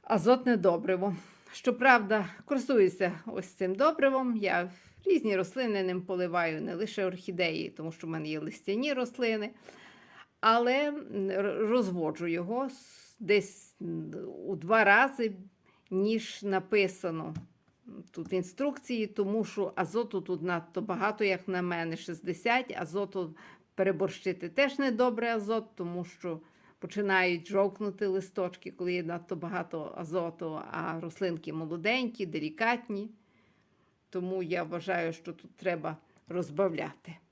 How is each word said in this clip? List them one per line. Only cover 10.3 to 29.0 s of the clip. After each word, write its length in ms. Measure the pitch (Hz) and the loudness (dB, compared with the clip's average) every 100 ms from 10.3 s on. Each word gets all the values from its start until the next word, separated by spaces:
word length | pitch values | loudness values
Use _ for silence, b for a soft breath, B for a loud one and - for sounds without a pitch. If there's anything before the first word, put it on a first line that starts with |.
| _ | _
Але, 480 | 220 233 240 269 294 | 4 6 4 2 2
м, 420 | 294 - 208 190 | -4 -6 -4 0
р-, 380 | 190 202 - 214 | 0 0 0 2
розводжу 600 | 247 196 180 160 160 170 | 4 2 0 -2 -2 -2
його 380 | 165 175 240 269 | -2 -2 -2 -2
с-, 500 | - - - - - | -6 -18 -20 -20 -12
десь, 560 | 196 208 190 - - - | 2 4 2 -12 -18 -10
м, 300 | 170 165 156 - - 76 110 | -6 -6 -6 -10 -10 -8 -6
у 100 | 185 | -6
два 280 | 165 220 | 2 6
рази, 480 | 202 208 269 269 220 185 - _ b b _ | 8 8 6 2 -2 -2 -18 _ b b _
ніж 520 | 185 208 226 - - | 0 2 2 -2 -6
написано 920 | 202 190 185 208 190 185 180 160 156 160 - _ _ _ - - - | 0 0 2 2 2 0 -6 -4 -6 -8 -12 _ _ _ -18 -18 -14
тут 200 | - 165 | -12 -2
в 20 | |
інструкції, 760 | 185 180 - 285 285 - 240 214 | -2 -2 -2 -2 -2 -6 -4 -2
тому 380 | 214 196 220 208 | 0 0 0 -2
що 280 | - 196 - | -2 -4 -2
азоту 460 | 175 214 226 196 | -2 -2 -2 -4
тут 200 | 170 175 | -4 -4
надто 400 | 175 170 170 190 | -2 -2 -2 -6
багато, 420 | 202 175 202 214 | -4 0 0 2
як 240 | 208 185 185 | 0 0 -2
на 140 | 185 | -2
мене, 360 | 180 170 165 165 | -2 -2 -4 -6
шістдесят. 760 | - 160 - 170 233 247 247 - | -8 -8 -6 -2 0 0 -2 -8
Азоту 580 | - 185 196 190 165 160 B B _ - | -6 -4 -4 -4 -6 -10 B B _ 0
переборщити 720 | 190 160 190 - 190 180 170 | 2 2 -2 -2 -4 -4 -2
теж 300 | 214 277 277 | 2 2 2
недобре 560 | 277 220 247 220 233 226 | 0 4 2 2 0 0
азот, 400 | 208 226 220 - | 0 -2 -2 -8
тому 300 | 175 175 175 | -6 -4 -8
що 360 | - 180 160 B B B _ | -8 -8 -8 B B B _
починають 680 | 170 208 202 190 180 175 170 | -8 -2 2 4 4 2 0
жовкнути 600 | 196 196 196 208 190 202 | 2 2 0 -6 -2 0
листочки, 640 | 190 185 - 180 180 - | 0 -4 -4 -4 -6 -16
коли 220 | - 180 | -6 -2
є 100 | 180 | -2